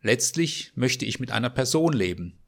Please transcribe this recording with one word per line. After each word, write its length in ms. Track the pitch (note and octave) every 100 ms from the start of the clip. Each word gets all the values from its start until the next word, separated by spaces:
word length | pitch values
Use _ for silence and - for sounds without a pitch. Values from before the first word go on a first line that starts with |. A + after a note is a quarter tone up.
Letztlich 680 | G#2+ B2+ - E3 E3 - - -
möchte 280 | B2 B2
ich 140 | A2 -
mit 140 | B2+
einer 180 | G#2+ A#2+
Person 420 | B2 B2+ D#3+ E3
leben 460 | C#3 F#2 F2 F2 -